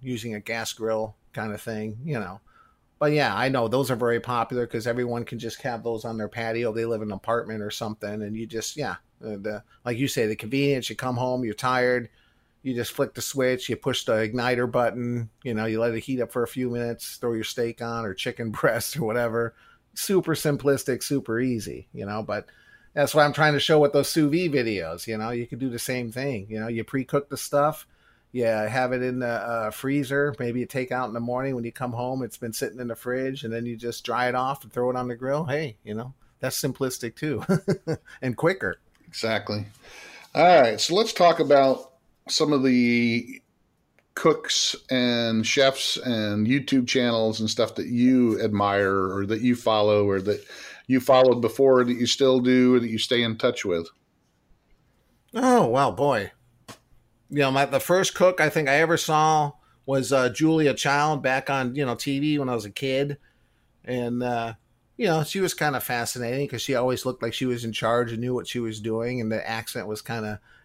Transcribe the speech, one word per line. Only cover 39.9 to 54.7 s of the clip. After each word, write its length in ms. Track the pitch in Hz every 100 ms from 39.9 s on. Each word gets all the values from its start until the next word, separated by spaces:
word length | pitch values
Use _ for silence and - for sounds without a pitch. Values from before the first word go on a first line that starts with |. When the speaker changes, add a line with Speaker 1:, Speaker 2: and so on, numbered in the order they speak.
| - - - -
Speaker 2:
All 280 | - 170 170
right. 180 | 117 107
So 140 | -
let's 180 | 175 226
talk 280 | - 175 165
about 480 | 139 143 135 127 - _ _ _ -
some 240 | - 151
of 100 | 143
the 800 | 131 123 120 120 117 117 117 - _ _ _ _ _ _ _
cooks 600 | - 165 151 - - - - -
and 560 | 127 123 120 117 113 110
chefs 500 | 143 135 131 - -
and 480 | 123 113 107 104 107
YouTube 400 | 139 - 135 120
channels 520 | 135 120 117 110 107
and 100 | 110
stuff 240 | - 110 -
that 100 | 87
you 520 | 120 123 127 120 101
admire 680 | 110 101 101 101 98 98 95
or 140 | 98 98
that 140 | 110
you 160 | 123 117
follow 520 | 113 107 104 104 101
or 120 | 95
that 220 | 95 101 - - - - -
you 140 | 131
followed 400 | 123 127 131 120
before 440 | 113 - 135 127
that 100 | 120
you 120 | 123 120
still 340 | - 135 131
do 340 | 123 127 123 127
or 40 |
that 80 | 117
you 100 | 110
stay 240 | - 120
in 120 | 117 110
touch 260 | 127 120
with. 240 | 101 85 82 _ _ _ _ _ _ _ _